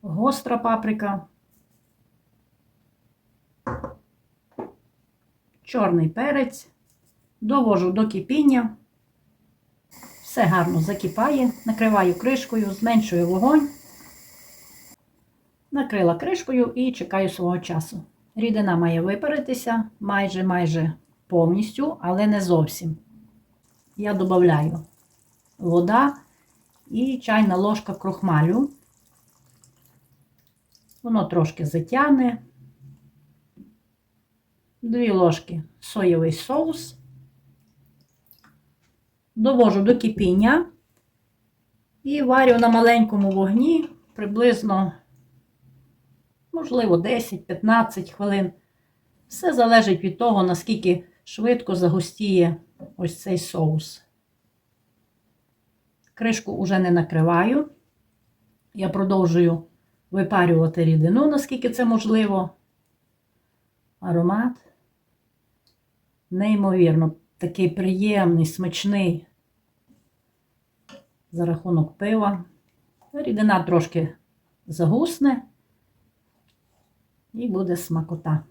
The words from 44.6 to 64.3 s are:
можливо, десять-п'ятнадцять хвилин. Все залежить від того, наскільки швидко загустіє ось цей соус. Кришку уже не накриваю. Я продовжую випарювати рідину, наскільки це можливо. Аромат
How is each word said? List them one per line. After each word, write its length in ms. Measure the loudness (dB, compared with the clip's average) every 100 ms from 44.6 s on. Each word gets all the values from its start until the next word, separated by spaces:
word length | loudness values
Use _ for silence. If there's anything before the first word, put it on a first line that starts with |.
| 0 0 -2 -4 _ _ _ _ _ _ _ _ _ _ _ _ _ _ _
можливо, 460 | -10 -4 -2 2 2
десять-п'ятнадцять 1120 | 0 -4 -4 -12 -10 -4 2 2 2 -4 -12
хвилин. 400 | -6 -2 0 -2 -6 _ _ _ _ _ _ _
Все 260 | -6 -2
залежить 500 | 2 6 6 4 0
від 140 | -2 -2
того, 260 | 0 2
наскільки 600 | 2 -2 -4 -2 0 -2 -4 _
швидко 520 | -20 -6 -2 -2 -2 0
загустіє 800 | 2 0 -4 -6 0 2 2 0 _ _ -20 -8
ось 240 | -8 -8
цей 160 | -6 -6
соус. 680 | -4 -2 -2 -2 -6 -18 _ _ _ _ _ _ _ _ _ _ _ _ _ _ _ _ _ _ _ _ _
Кришку 380 | -6 -4 -4 -4
уже 280 | -6 -2 0
не 120 | 2
накриваю. 800 | 2 2 2 2 4 2 0 -2 -10 _ _ _ _ _ _ _ _ _
Я 160 | -6 -4
продовжую 760 | -2 0 2 2 4 2 0 -8 _ _ _ _
випарювати 760 | -4 0 2 4 4 2 2 2
рідину, 420 | 4 4 4 2
наскільки 420 | 0 -4 -6 -6
це 160 | -2 0
можливо. 640 | 0 0 0 2 -2 -4 _ _ _ _ _ _ _ _ _ _ _ _ _ _ _
Аромат 540 | -2 0 2